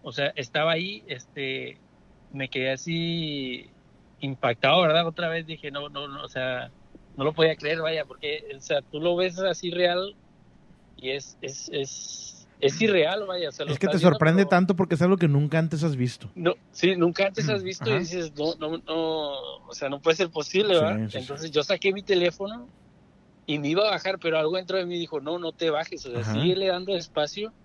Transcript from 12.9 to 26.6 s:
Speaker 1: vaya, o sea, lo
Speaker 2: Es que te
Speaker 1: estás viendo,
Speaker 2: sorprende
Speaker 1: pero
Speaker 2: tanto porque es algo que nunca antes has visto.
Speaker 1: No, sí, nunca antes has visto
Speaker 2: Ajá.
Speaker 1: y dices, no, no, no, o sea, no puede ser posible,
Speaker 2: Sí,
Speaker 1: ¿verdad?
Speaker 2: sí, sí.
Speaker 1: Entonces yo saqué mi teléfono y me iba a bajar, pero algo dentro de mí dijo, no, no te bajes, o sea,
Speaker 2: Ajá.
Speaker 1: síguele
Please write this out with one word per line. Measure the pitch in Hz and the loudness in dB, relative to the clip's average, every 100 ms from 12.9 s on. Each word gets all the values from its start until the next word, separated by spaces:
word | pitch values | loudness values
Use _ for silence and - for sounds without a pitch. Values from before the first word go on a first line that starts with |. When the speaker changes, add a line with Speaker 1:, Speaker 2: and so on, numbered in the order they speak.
| 190 190 202 196 | 6 4 2 -4
Speaker 1:
vaya, | 180 156 | -4 -6
o | |
sea, | - | -6
lo | 147 | -4
Speaker 2:
Es | 139 | 0
que | 190 | 0
te | 175 | 6
Speaker 1:
estás | |
viendo, | 175 | 6
Speaker 2:
sorprende | 147 160 180 | 8 6 6
Speaker 1:
pero | 196 | 6
Speaker 2:
tanto | 180 185 180 | 6 4 2
porque | 180 160 | 2 4
es | |
algo | 175 190 | 4 6
que | 165 | 6
nunca | 143 147 160 | 4 4 2
antes | 160 156 | 0 0
has | 165 135 | 0 0
visto. | 123 - 101 | -2 -2 -14
Speaker 1:
No, | - 170 - _ | 0 0 0 _
sí, | - 180 185 | 2 2 4
nunca | 170 165 196 | 2 4 0
antes | 196 - | 0 0
has | 202 | 0
visto | 185 190 226 | -2 -4 0
Speaker 2:
Ajá. | 196 | 0
Speaker 1:
y | |
dices, | 170 180 160 147 | 0 -4 -6 -2
no, | 151 165 | -4 -2
no, | 156 160 - | -6 -6 -4
no, | 160 160 160 147 135 139 139 - | -2 -2 -2 -4 -8 -12 -16 -16
o | |
sea, | - 139 | -8 -6
no | 139 | 0
puede | 160 160 | 2 2
ser | 175 | 0
posible, | 160 147 185 214 | -2 -2 0 4
Speaker 2:
Sí, | 175 | 4
Speaker 1:
¿verdad? | 156 107 110 | 4 0 -4
Speaker 2:
sí, | |
sí. | 135 | -6
Speaker 1:
Entonces | 127 143 160 | -8 -10 -2
yo | 147 | -2
saqué | 147 185 202 | 0 0 0
mi | 196 | -2
teléfono | 196 185 175 170 196 233 247 _ - _ _ _ _ _ - | 2 2 2 0 -10 -10 -16 _ -20 _ _ _ _ _ -6
y | 151 | -2
me | 147 | 0
iba | 170 214 | 2 2
a | |
bajar, | 180 190 190 | 0 -4 -4
pero | 170 160 | 0 0
algo | 156 185 | 0 -2
dentro | 180 190 | -2 -4
de | |
mí | 175 175 | -2 -6
dijo, | 165 151 | -6 -6
no, | 139 175 | -6 -6
no | 165 | -6
te | - 165 | -2 0
bajes, | 151 160 120 - | 0 -4 -10 -8
o | |
sea, | 120 | -6
Speaker 2:
Ajá. | 107 | -2
Speaker 1:
síguele | 110 165 185 | 2 2 2